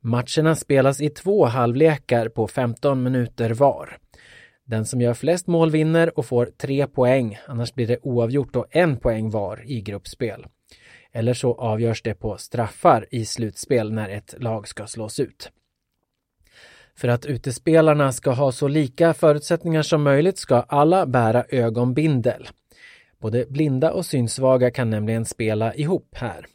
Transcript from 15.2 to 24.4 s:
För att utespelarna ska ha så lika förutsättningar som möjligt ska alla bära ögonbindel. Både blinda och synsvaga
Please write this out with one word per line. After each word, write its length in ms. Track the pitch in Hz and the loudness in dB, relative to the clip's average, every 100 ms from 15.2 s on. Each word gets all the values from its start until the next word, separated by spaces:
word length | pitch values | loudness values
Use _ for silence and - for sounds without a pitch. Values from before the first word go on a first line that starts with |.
| 135 _ - _ _ _ _ _ _ _ _ _ _ _ - - _ - | -6 _ -20 _ _ _ _ _ _ _ _ _ _ _ -20 -20 _ -6
För 120 | 123 | -2
att 180 | 120 - | -2 -2
utespelarna 840 | 123 139 123 - 160 160 147 139 | -6 -6 -6 2 4 6 4 2
ska 200 | 127 143 | 0 -2
ha 200 | 123 139 | 0 0
så 160 | 123 139 | 0 -2
lika 460 | 151 135 - 165 | 0 -2 2 2
förutsättningar 680 | 156 160 147 - 170 165 160 | 4 4 2 0 -4 0 0
som 220 | 147 156 | 2 2
möjligt 340 | 147 139 175 190 | 4 4 2 -2
ska 180 | - 123 | 0 0
alla 500 | - 143 151 190 151 | 2 2 4 4 2
bära 400 | 127 113 120 - | 2 2 2 0
ögonbindel. 1000 | 135 117 113 123 127 156 135 120 110 - - _ _ - - _ _ | 0 0 0 0 0 2 2 0 -4 -14 -20 _ _ -20 -20 _ _
Både 240 | 110 117 127 | -4 -4 -4
blinda 460 | 135 156 131 160 | -2 0 2 0
och 140 | 190 170 | 0 -2
synsvaga 680 | 139 117 - | -2 -2 0